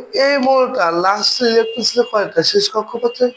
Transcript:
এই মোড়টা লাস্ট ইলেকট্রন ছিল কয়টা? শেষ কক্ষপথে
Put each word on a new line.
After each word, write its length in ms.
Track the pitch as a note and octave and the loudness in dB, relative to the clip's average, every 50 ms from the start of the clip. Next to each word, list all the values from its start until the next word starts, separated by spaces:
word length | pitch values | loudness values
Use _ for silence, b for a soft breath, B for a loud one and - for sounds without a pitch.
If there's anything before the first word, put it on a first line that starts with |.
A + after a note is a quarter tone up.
| - - - | -10 -8 -2
এই 260 | C4 C4+ C#4 C#4+ C#4 | 0 0 2 2 2
মোড়টা 520 | B3+ C4 C4+ C4 B3+ A#3+ B3+ A#3+ F3+ E3+ | 2 2 4 2 2 0 0 0 0 0
লাস্ট 520 | E3 E3+ F3+ F#3+ G3+ G#3 G#3+ - - - B3 | 0 0 0 0 0 0 -2 -2 -2 0 0
ইলেকট্রন 400 | A#3 A3+ A3+ A3+ A3+ A3+ B3 G#3+ | 2 2 2 2 0 -4 -4 -4
ছিল 200 | - - A#3+ A#3 | -2 0 0 0
কয়টা? 400 | - - G#3+ G3 E3 - E3 D#3+ | 0 0 -2 -2 0 0 0 0
শেষ 280 | - - G3+ G3 - | 2 0 0 0 0
কক্ষপথে 600 | G#3+ A3 G#3+ - - A#3 A#3+ A#3 A#3+ - B3+ B3 B3 | -2 -4 -6 -4 -6 -4 -4 -4 0 0 -2 -2 -2